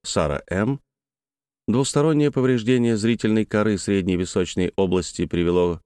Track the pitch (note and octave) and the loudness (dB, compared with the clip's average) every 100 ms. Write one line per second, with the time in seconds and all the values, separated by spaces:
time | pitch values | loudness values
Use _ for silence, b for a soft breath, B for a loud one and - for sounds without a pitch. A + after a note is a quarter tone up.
0 | - G2 D2+ C#2 - F#2 A2 C#3 - _ | -6 -2 -2 -4 -4 -2 -2 -4 -10 _
1 | _ _ _ _ _ _ - A#2 C3+ C#3+ | _ _ _ _ _ _ -2 -2 0 0
2 | D#3 D3+ D3 C3 C3 B2 A2 B2+ A#2 A2 | 2 2 2 2 0 0 2 2 2 2
3 | A2+ A2+ G#2+ A2 G#2 G#2+ G#2+ G2 - G2 | 0 0 0 0 0 0 0 0 0 0
4 | F#2 F2+ F2+ G2 F2 - F2+ - F#2+ F#2 | 0 -2 -2 -2 -2 -2 -2 0 0 0
5 | E2+ - F2 E2+ E2+ F2 F2 E2+ | -2 -6 -4 0 0 2 0 -2